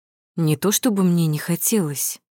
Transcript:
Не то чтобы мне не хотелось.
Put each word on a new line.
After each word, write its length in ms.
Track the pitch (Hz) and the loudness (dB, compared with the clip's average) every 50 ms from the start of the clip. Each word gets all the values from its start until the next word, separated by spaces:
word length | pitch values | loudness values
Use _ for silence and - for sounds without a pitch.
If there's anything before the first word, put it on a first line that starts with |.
| _ _ _ _ _ _ _ | _ _ _ _ _ _ _
Не 200 | 170 165 156 151 | -2 0 0 0
то 140 | - 175 196 | 2 0 0
чтобы 320 | 208 - - 262 202 196 | 0 0 0 0 2 2
мне 240 | 185 180 175 170 165 | 2 2 2 2 2
не 120 | 156 151 151 | 0 -2 -2
хотелось. 840 | - - 170 - - - 233 208 165 147 139 - - - - - _ _ _ | -2 -4 -4 -2 -2 0 0 0 0 -2 -4 -6 -6 -8 -8 -10 _ _ _